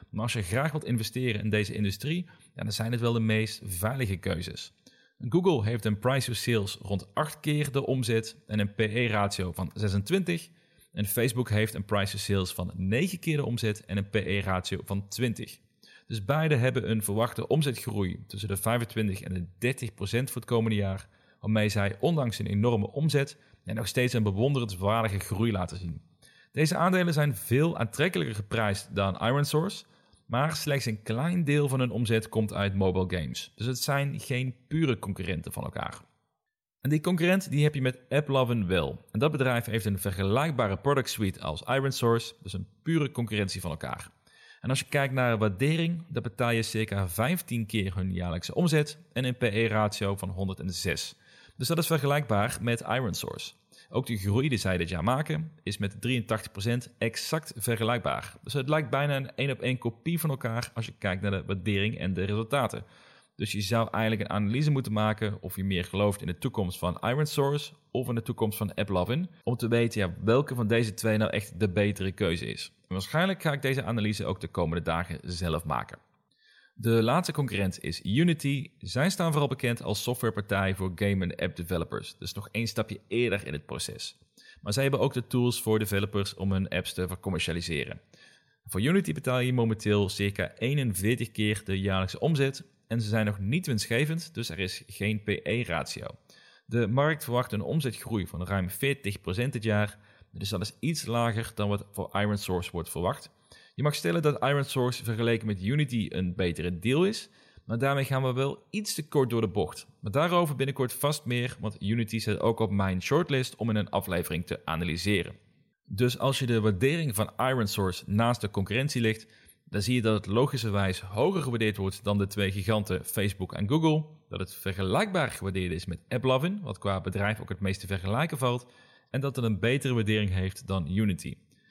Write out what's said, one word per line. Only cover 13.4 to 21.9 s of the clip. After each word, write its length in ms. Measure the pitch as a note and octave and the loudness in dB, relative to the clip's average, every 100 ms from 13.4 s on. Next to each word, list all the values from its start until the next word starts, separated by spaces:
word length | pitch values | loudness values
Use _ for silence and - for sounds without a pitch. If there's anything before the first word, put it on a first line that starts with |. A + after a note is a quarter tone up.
| C#3 | 0
omzet 400 | A#2 A2 G#2+ - | 0 0 -2 -2
en 120 | G2 | -4
een 120 | G2+ | 0
P 60 | A2 | -2
E 260 | - G2 | 0 0
ratio 400 | F#2 F#2 - F#2+ - | 2 0 -2 -6 -4
van 220 | G2 G2+ | -6 -4
twintig. 500 | - A#2+ G#2+ G#2+ - _ _ - - - | -4 -2 -2 -8 -14 _ _ -20 -20 -8
Dus 180 | A2 F#2+ | -6 0
beide 300 | D3 D#3+ C#3+ | 2 4 4
hebben 340 | B2+ B2 F#2+ | 4 2 0
een 140 | A2 | 0
verwachte 440 | G#2 G#2 A#2 - - | 0 0 0 0 0
omzetgroei 760 | D3+ C#3+ A#2 - G#2 F#2 E2+ - | 2 2 -2 -4 -2 -2 -2 -8
tussen 220 | G2+ G2+ | -8 -4
de 80 | G2 | -2
vijfentwintig 640 | A2 A#2+ A#2 A2 G#2+ F#2+ | 2 0 0 0 0 -2
en 120 | - | -4
de 120 | F#2 E2+ - | -4 -6 -2
dertig 360 | A#2+ C3 A#2 | -2 -2 -6
procent 380 | - G2 A#2 C3 | -6 -2 0 -2
voor 100 | - | -4
het 80 | - | 0
komende 260 | A#2 A2+ G#2 | 2 2 2
jaar, 320 | G2 F#2+ - _ _ _ | 0 -4 -10 _ _ _
waarmee 300 | G#2 A2 G#2+ | 0 2 4
zij 280 | G#2 G2+ | 2 0